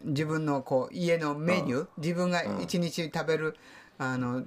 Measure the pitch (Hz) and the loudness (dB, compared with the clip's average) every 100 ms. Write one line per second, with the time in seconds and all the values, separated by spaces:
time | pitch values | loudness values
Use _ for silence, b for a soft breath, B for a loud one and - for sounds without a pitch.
0 | - 139 156 156 151 139 127 131 - - | -4 -2 0 0 0 0 2 0 0 0
1 | 170 165 151 147 165 180 147 123 180 - | 2 2 2 0 2 2 2 0 -2 -4
2 | 156 175 180 175 - - 180 180 170 175 | -2 0 2 2 0 -2 0 0 0 -2
3 | 160 165 156 156 156 156 B B B - | -2 -2 0 0 0 -6 B B B -4
4 | 131 127 123 127 | -2 0 0 -2